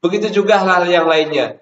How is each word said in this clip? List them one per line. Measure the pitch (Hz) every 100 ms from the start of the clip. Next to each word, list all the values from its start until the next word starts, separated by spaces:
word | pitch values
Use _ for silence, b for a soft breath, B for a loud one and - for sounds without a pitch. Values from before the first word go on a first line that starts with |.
Begitu | 170 202 208 196
juga | 202 208
hal-hal | 190 180 175
yang | 175 160
lainnya. | 160 156 147 117 -